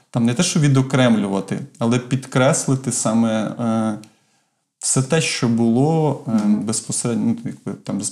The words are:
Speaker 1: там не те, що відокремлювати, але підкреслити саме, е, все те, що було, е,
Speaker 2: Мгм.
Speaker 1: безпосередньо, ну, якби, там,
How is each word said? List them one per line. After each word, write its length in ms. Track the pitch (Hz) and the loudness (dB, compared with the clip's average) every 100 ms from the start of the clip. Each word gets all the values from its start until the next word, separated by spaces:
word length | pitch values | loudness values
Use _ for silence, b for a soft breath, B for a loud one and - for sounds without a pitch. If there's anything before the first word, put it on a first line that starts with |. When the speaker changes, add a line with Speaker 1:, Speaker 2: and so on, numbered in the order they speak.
| B | B
Speaker 1:
там 140 | 131 117 | 0 0
не 80 | |
те, 100 | 123 | 2
що 160 | 180 180 | 0 2
відокремлювати, 1000 | 147 135 131 131 123 110 101 98 - 98 - - | 4 4 2 2 4 4 2 -2 -4 -6 -8 -4
але 200 | 117 123 | 0 0
підкреслити 920 | - 135 - 135 - 160 - 131 123 | 0 -4 -2 2 4 2 0 -2 -2
саме, 520 | - 117 113 113 110 104 - | -4 0 2 2 0 -4 -4
е, 380 | 117 113 110 107 b b b b b b _ _ | -2 0 -2 -4 b b b b b b _ _
все 220 | - 139 | -2 0
те, 200 | 131 160 | 0 0
що 260 | 160 - 120 | 0 -2 0
було, 720 | 117 117 117 147 160 151 139 - | 2 2 2 2 2 0 -2 -2
е, 40 | |
Speaker 2:
Мгм. 320 | 113 104 104 | 0 2 0
Speaker 1:
безпосередньо, 640 | 104 110 - - 120 110 113 | 0 -6 -4 -6 -2 -2 0
ну, 120 | 113 113 | -2 -6
якби, 280 | - - | -10 -10
там, 280 | 98 - 101 101 | -12 -8 -6 -6